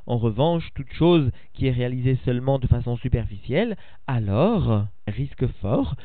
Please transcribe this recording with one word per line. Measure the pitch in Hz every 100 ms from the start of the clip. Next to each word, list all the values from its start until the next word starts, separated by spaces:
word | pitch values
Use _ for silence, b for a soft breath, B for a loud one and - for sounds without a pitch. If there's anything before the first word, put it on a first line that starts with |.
| -
En | 120
revanche, | 113 107 156 170 - -
toute | 135
chose | - 165 170 131 - b
qui | - 131
est |
réalisée | 123 123 127 127 131 131
seulement | 123 131 139
de | -
façon | 123 120 120
superficielle, | 123 120 110 101 - 147 233 196 B B -
alors | 123 101 101 196 214 120 107 104 - -
risque | 110 143 - 120 -
fort | 98 135 269 -